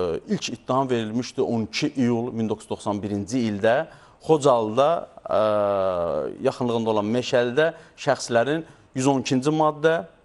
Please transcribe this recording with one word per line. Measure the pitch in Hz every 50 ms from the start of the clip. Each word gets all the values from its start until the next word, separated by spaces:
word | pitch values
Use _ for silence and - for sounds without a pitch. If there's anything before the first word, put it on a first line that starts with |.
| 90 87 80 - - -
ilk | 208 - - - 123
ittiham | - - - 127 131 139 123
verilmişdi | 123 117 113 107 110 123 120 - - -
on | 120 - 120 113 110
iki | - - - 156 143 -
iyul | 135 123 120 120 117 120 123
min | 113 113 110 104
doqquz | 107 107 - -
yüz | 107
doxsan | - - 110 101 104
birinci | 95 101 104 101 101 87 123 131 117 110
ildə | 104 98 104 110 120 147 160 - - - - - - _ -
Xocalıda, | - 160 151 131 143 123 117 110 107 107 131 139 156 170 - - - - - -
ə, | - - 98 107 107 104 104 101 101 101 98 95 95 90 87 85 82 76 76 67 58 50 - 101
yaxınlığında | 131 131 - 127 120 117 117 113 113 107
olan | 107 104 107 117
Meşəlidə | 123 120 - 139 123 120 123 120 147 156 165 160 - - - _ -
şəxslərin | - 143 127 - - - 120 117 117 135 151 165 165 - - - _ _ -
yüz | 131 127 139
on | 139 131
ikinci | 117 - 139 127 127 151 156
maddə | 156 156 151 147 147 151 160 160 175 185 - _ _